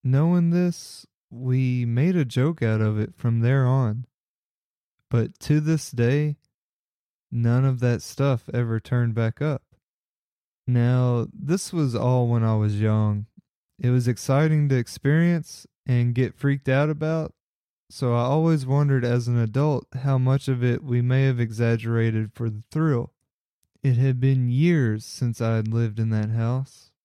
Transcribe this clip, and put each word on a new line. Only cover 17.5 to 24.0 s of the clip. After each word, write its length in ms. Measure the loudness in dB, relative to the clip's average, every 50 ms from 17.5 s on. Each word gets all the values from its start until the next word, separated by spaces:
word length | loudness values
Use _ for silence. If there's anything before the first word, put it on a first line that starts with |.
| _ _ _ _ _ _ _ _
so 240 | -10 -4 -2 0 0
I 60 | 0
always 440 | 0 0 0 2 2 2 2 0 0
wondered 400 | 0 2 2 2 2 2 0 2
as 220 | 2 0 0 0
an 100 | 0 0
adult 520 | 0 0 0 0 0 0 0 0 -2 -6 _ -12
how 240 | -6 -2 0 0
much 300 | 2 2 2 0 0 0
of 160 | -2 -2 0 0
it 220 | 0 0 -2 -4
we 180 | -2 -2 0 0
may 220 | 2 2 2 2
have 160 | 2 2 0
exaggerated 920 | -2 -4 -2 -2 0 0 0 0 -2 -2 0 0 0 0 0 -2 -4 -4 _
for 160 | -6 -6 -6
the 140 | -6 -8 -14 _
thrill. 420 | -4 -2 0 2 0 0 -2 -6 _ _ _ _ _ _ _ _ _ _ _ _ _ _ 0
It 140 | 0 2
had 240 | 2